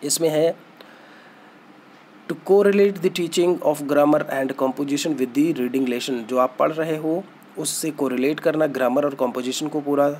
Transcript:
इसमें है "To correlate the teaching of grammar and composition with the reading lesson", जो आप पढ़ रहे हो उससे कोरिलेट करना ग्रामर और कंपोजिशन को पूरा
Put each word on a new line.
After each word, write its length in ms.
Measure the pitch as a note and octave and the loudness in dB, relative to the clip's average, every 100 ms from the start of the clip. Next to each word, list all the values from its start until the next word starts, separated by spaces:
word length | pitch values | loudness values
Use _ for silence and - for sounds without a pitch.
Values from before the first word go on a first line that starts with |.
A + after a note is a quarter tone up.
इसमें 240 | D3 C#3 D#3+ | -4 0 0
है 280 | D3+ E3 F3+ - - - - - - - - - - - - - - - - - | 2 2 0 -12 -20 -20 -20 -20 -20 -20 -20 -20 -20 -20 -20 -20 -20 -20 -20 -14
"To 80 | - - | -14 4
correlate 520 | G3 G3+ G3+ G3+ G3 | 6 6 6 4 2
the 100 | F3+ | -2
teaching 440 | F#3 E3+ E3+ F3 F3 | -2 -4 2 2 2
of 220 | - D3 | 0 -2
grammar 380 | D3 C#3+ D3 D3+ D3 | 0 4 4 4 0
and 240 | C3+ C3+ C3 | -2 -2 -2
composition 560 | C3 C3 C#3+ C#3+ E3 C#3 | -2 -2 -4 -2 -2 -2
with 160 | B2+ B2 | -2 0
the 180 | D#3 | 0
reading 320 | D3 B2 C3+ C3 | 0 -2 -2 -2
lesson", 380 | B2 B2 B2+ A2 | -2 -4 -6 -2
जो 120 | B2+ | 0
आप 180 | B2+ - | 0 2
पढ़ 140 | D3 | 0
रहे 240 | D#3 D#3+ D#3 | 0 -4 -4
हो 260 | D#3 E3 F#3+ - - - | -2 -4 -6 -20 -20 -10
उससे 320 | D3+ - E3 | -8 -6 -6
कोरिलेट 500 | D3 C3+ B2 C3 D#3 | -4 -4 0 -2 0
करना 260 | E3+ D#3 D#3 | -2 0 0
ग्रामर 380 | B2+ B2+ C3 | 0 0 0
और 100 | D3 | -2
कंपोजिशन 540 | C#3 B2+ A#2+ B2+ B2+ D3+ | -2 -4 -4 -6 -6 -4
को 120 | D3+ | -6
पूरा 260 | C#3+ C#3+ C#3+ D3 | -2 0 0 -2